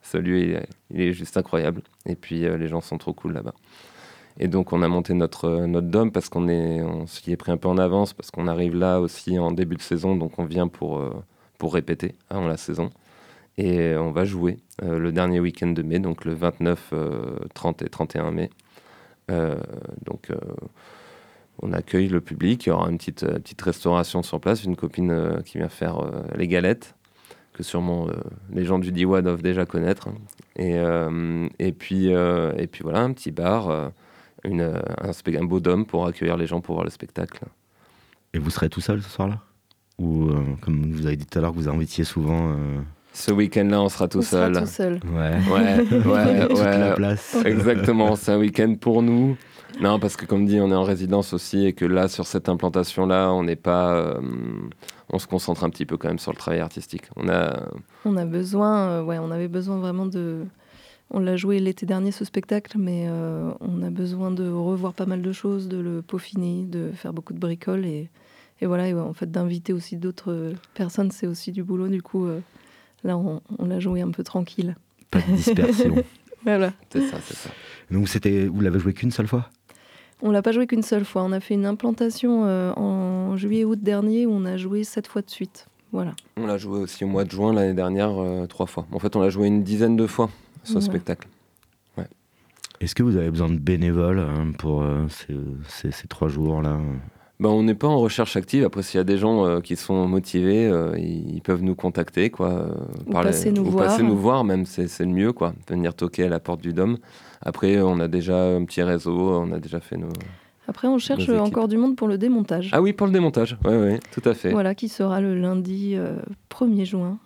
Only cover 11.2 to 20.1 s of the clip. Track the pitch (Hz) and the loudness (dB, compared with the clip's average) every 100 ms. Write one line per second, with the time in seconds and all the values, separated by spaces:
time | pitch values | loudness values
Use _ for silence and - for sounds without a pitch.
11.2 | - _ _ _ 82 85 80 82 90 - | -14 _ _ _ -2 -2 -2 -4 -4 -8
12.2 | _ 98 87 80 - 80 85 - _ - | _ -4 -2 -4 -6 -4 -4 -6 _ -20
13.2 | - - _ - 95 87 82 78 82 78 | -20 -20 _ -4 0 2 2 0 0 0
14.2 | 98 95 87 107 _ - 87 82 85 82 | -2 0 0 -2 _ -10 -4 -2 0 2
15.2 | 90 90 90 - 87 82 78 87 95 80 | 2 2 0 0 -2 0 0 0 0 -4
16.2 | 82 80 87 - 85 87 - 80 76 64 | -4 0 -2 0 0 0 -4 -4 -4 -4
17.2 | 62 - - - 87 82 80 - 82 80 | -6 -8 -10 -4 -4 -4 -8 -4 -4 -2
18.2 | 80 82 82 - _ - - - - _ | -4 -2 -6 -8 _ -20 -20 -20 -20 _
19.2 | - 87 80 73 - - - - - | -4 -2 0 -2 -8 -12 -14 -12 -10